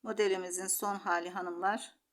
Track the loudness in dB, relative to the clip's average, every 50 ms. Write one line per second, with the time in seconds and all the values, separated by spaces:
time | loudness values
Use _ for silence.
0 | -4 -4 2 4 4 4 4 2 0 -4 -4 -4 -2 0 -2 0 0 -2 -2 -2
1 | 0 0 0 2 0 -2 -6 -4 -4 -4 -4 0 2 2 2 0 -4 -10 _ _
2 | _ _